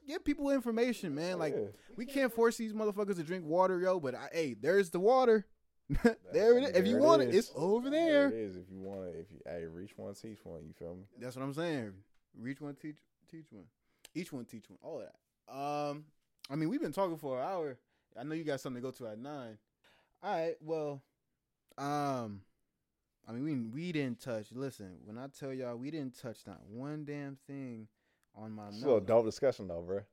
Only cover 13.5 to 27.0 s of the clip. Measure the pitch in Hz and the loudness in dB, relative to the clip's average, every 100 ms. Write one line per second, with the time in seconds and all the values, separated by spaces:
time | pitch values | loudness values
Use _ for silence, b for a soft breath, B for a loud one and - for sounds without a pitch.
13.5 | 107 87 _ b b b 156 185 139 117 | -20 -20 _ b b b -10 -8 -10 -12
14.5 | 113 - 92 139 151 98 _ _ _ - | -16 -18 -18 -12 -12 -12 _ _ _ -16
15.5 | 135 143 147 147 147 151 _ _ _ - | -6 -4 -2 -4 -6 -14 _ _ _ -8
16.5 | 147 160 277 233 196 190 160 143 127 151 | -2 -2 -2 -4 -2 -2 -2 -4 -4 -2
17.5 | 190 151 123 _ _ _ - 139 160 151 | -4 -6 -8 _ _ _ -12 -8 -6 -4
18.5 | 135 143 123 127 123 117 107 139 147 117 | -4 -4 -6 -8 -8 -12 -10 -10 -10 -12
19.5 | 107 _ _ b b b _ 185 180 165 | -16 _ _ b b b _ -4 -2 -2
20.5 | - 156 160 147 139 _ _ _ _ _ | -4 -4 -4 -4 -6 _ _ _ _ _
21.5 | _ _ - 139 147 143 131 113 98 _ | _ _ -8 -4 -2 0 -2 -4 -10 _
22.5 | _ _ _ _ _ _ _ - 117 151 | _ _ _ _ _ _ _ -12 -6 -4
23.5 | 135 113 127 175 156 131 117 135 113 104 | -4 -4 -6 -4 -2 -2 -6 -6 -6 -6
24.5 | 117 135 - 98 85 90 113 135 - 139 | -8 -8 -8 -16 -16 -14 -14 -14 -12 -10
25.5 | 131 123 120 135 160 131 123 123 107 - | -8 -8 -8 -8 -8 -8 -8 -12 -12 -16
26.5 | 92 69 113 139 151 | -18 -16 -12 -10 -8